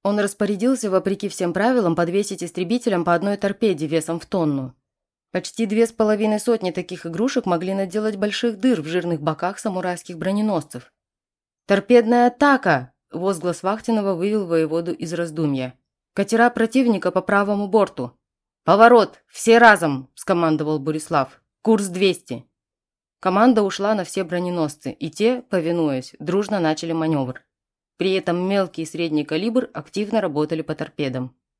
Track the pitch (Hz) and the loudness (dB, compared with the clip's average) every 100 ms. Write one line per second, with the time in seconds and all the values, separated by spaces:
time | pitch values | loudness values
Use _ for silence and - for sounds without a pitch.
0 | 196 208 202 - 202 202 240 269 208 185 | -2 0 -2 -2 -2 0 0 0 0 0
1 | 190 196 202 - 175 175 220 254 180 165 | 0 -4 -6 -4 -4 0 0 2 2 0
2 | 170 190 208 190 175 - 180 240 - 185 | 0 0 -2 -6 -8 -6 -2 -2 0 0
3 | 170 170 202 202 202 202 220 165 151 160 | 2 0 0 -2 -4 0 0 0 -2 -2
4 | 156 165 - 190 160 139 131 - _ _ | -2 -6 -4 -2 0 -2 -6 -12 _ _
5 | _ _ _ 185 180 - 226 214 226 - | _ _ _ -8 -8 -4 -2 2 0 2
6 | 214 214 214 214 240 226 180 180 175 180 | 0 2 0 0 0 0 0 -4 -8 -10
7 | 170 165 247 269 190 175 180 196 196 202 | -8 -2 -2 0 0 -2 -2 -4 -4 -2
8 | 214 202 208 196 240 208 254 214 151 180 | -4 -2 -4 -2 -2 0 0 0 0 -4
9 | 170 160 151 151 180 202 220 185 180 175 | -2 -2 -2 -2 -4 -4 -6 -4 -4 -6
10 | - 170 170 202 214 180 143 123 - _ | -10 -8 -4 0 0 -2 -4 -12 -18 _
11 | _ _ _ _ _ _ - 196 196 247 | _ _ _ _ _ _ 0 0 6 4
12 | 220 240 240 240 285 269 196 143 123 _ | 6 4 2 4 2 4 2 0 -2 _
13 | _ 165 185 180 175 170 190 220 226 226 | _ -6 -4 -2 -4 -4 -4 -4 0 0
14 | 196 175 196 214 180 165 160 165 170 - | 0 -2 -2 -2 0 0 0 -2 -4 -6
15 | 165 170 170 151 151 135 127 - _ _ | -6 -6 -6 -2 -2 -2 -6 -10 _ _
16 | _ - 196 226 240 240 226 262 240 196 | _ -6 0 4 2 2 0 2 2 2
17 | 180 185 180 202 202 202 208 220 185 - | 0 -2 0 0 2 -2 0 2 2 -2
18 | 123 - _ _ _ _ - 196 233 240 | -10 -12 _ _ _ _ 2 6 8 8
19 | 202 - _ - - 233 233 202 160 135 | 4 -2 _ -4 4 8 8 8 2 -2
20 | 131 - - 175 165 156 151 156 139 156 | -6 -12 -2 0 2 0 0 -2 -4 -6
21 | - 151 131 - _ _ 220 220 196 175 | -2 -2 -2 -6 _ _ 2 2 2 0
22 | 190 170 - 123 - _ _ _ _ _ | 0 0 -6 -14 -14 _ _ _ _ _
23 | _ _ 190 190 240 220 196 - 202 214 | _ _ -2 4 4 4 2 -2 -2 -2
24 | 175 - 175 175 180 180 151 - 135 - | -2 -6 -4 -4 -4 -2 -4 -4 -12 -8
25 | 160 - 220 247 - 185 160 170 156 131 | -10 -2 0 0 -2 -2 0 0 0 -2
26 | 123 - 151 190 208 208 165 156 165 160 | -6 -10 -4 -2 -2 0 0 -2 -4 -2
27 | 160 151 127 - _ _ _ _ _ _ | 0 -2 -2 -8 _ _ _ _ _ _
28 | 185 190 180 175 185 202 185 - 160 160 | -2 0 0 -2 0 0 -2 -4 -10 -4
29 | 170 151 147 160 220 233 247 - - 196 | -2 -2 -2 -2 0 -2 -2 -8 -10 -6
30 | 214 226 190 143 151 165 156 156 156 - | -2 0 0 -2 -2 -4 -6 -8 -8 -6
31 | 139 127 127 - _ _ | -6 -4 -8 -12 _ _